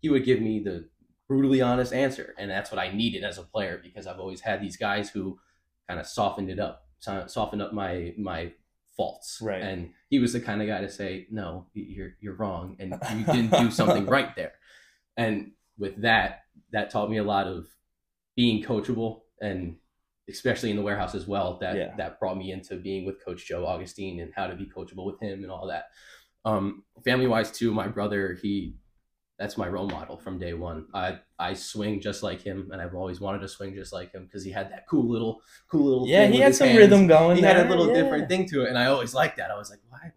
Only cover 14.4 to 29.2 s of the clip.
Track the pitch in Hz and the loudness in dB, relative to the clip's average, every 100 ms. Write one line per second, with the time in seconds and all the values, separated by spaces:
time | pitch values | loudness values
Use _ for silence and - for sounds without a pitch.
14.4 | 78 _ _ - _ _ _ - 113 104 | -10 _ _ -20 _ _ _ -2 -2 -2
15.4 | - _ _ - 98 98 113 110 90 - | -6 _ _ -8 -8 -2 2 4 2 -6
16.4 | _ _ _ 107 98 110 104 107 101 98 | _ _ _ -6 -2 -2 -2 -2 0 0
17.4 | 95 87 85 _ _ _ _ _ _ - | -2 -6 -12 _ _ _ _ _ _ 2
18.4 | 120 107 - 110 98 113 113 110 _ - | 2 2 0 -4 -2 -2 -4 -6 _ -10
19.4 | 104 92 87 82 _ _ _ _ - 95 | -6 -6 -8 -12 _ _ _ _ -18 -4
20.4 | 127 110 117 104 101 101 92 98 95 101 | -2 -2 -2 -2 -2 -2 -4 -6 -6 -4
21.4 | 90 90 92 95 85 - 90 - 95 95 | -4 -4 -6 -4 -6 -6 -10 -6 -6 -6
22.4 | 92 95 92 92 92 95 92 95 - 87 | -8 -10 -10 -12 -8 -8 -8 -10 -12 -14
23.4 | - 85 82 87 90 - 95 87 82 - | -8 -6 -4 -6 -8 -12 -10 -10 -10 -8
24.4 | 92 90 95 - 95 92 92 - 104 98 | -8 -8 -12 -14 -16 -10 -10 -8 -10 -10
25.4 | 95 90 95 85 - _ - - _ _ | -12 -12 -8 -10 -10 _ -20 -20 _ _
26.4 | 110 107 98 - _ _ - 127 127 113 | -2 -2 -2 -6 _ _ 0 2 2 2
27.4 | 107 - 117 107 101 104 101 101 98 87 | 0 -2 0 0 -2 -4 -4 -2 -4 -4
28.4 | 101 101 85 - _ _ _ _ | -4 -4 -6 -12 _ _ _ _